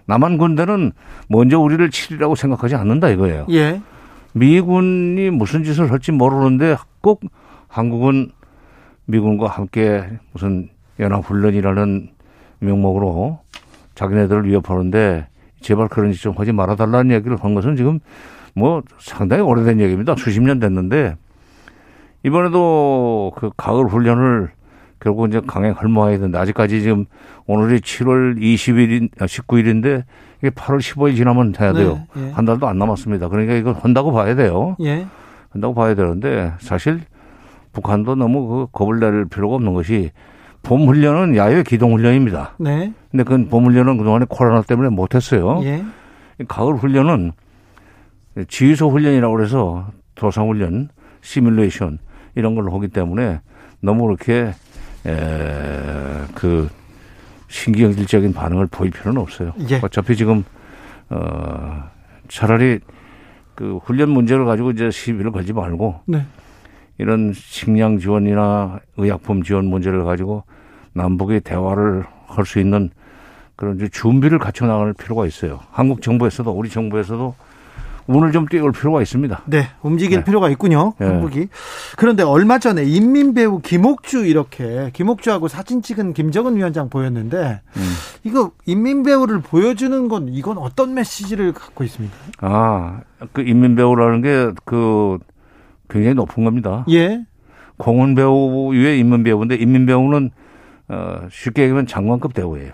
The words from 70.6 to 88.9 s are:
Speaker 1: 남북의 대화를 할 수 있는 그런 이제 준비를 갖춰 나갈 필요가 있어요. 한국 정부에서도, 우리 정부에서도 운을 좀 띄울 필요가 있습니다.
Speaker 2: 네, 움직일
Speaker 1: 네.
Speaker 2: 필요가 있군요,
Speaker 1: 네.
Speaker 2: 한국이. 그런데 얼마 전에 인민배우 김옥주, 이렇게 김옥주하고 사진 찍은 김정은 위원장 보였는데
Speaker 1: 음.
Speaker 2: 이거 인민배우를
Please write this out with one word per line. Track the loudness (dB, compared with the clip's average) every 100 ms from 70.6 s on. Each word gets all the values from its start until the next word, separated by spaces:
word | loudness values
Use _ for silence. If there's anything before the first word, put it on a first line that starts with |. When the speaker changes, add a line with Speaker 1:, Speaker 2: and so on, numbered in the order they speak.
| -20 -20 -12
Speaker 1:
남북의 | -4 -2 -2 0 -2
대화를 | -2 -4 -2 0 0 -2 -6 -16 -10
할 | -4 -2
수 | 0
있는 | 0 0 -2 -8 -20 -20 -20 -20 -20 -10
그런 | -8 -6
이제 | -8
준비를 | -2 2 4 4 2
갖춰 | -2 -2 0
나갈 | 0 -2
필요가 | -6 -6 -4 -4
있어요. | -4 -8 -10 -10
한국 | -2 0 0
정부에서도, | -2 0 0 -2 -6
우리 | -6 -6
정부에서도 | -6 -4 -4 -4 -6 -8 -10 -20 -20 -20 -18 -16 -10 2
운을 | 4 4
좀 | 2 0
띄울 | 0 0
필요가 | 0 0 0
있습니다. | 0 -2 -4 -6 -2
Speaker 2:
네, | -2 -2 -6
움직일 | -4 0 0 0
Speaker 1:
네. |
Speaker 2:
필요가 | 2 2 2
있군요, | 0 2 2 2 0
Speaker 1:
네. | 0
Speaker 2:
한국이. | 0 -2 -4 -8 -10 -18 -16 -10 0
그런데 | 2 4
얼마 | 4 4 4 4
전에 | 2 0
인민배우 | 2 2 4 4 4 4 2 0
김옥주, | 0 2 4 2 -2 -2 2
이렇게 | 2 0 -6 -8 -6 -8
김옥주하고 | -4 -2 -2 -2 -2 -4
사진 | -8 -6 -6
찍은 | -6 -6 -4
김정은 | -2 -2 0 0 0
위원장 | -2 -4 -4
보였는데 | -4 -4 -4 -4 -4 -4 -6 _ -8
Speaker 1:
음. | -6 -6 -12 -12
Speaker 2:
이거 | -4 -2 -2 -4 -4
인민배우를 | -2 0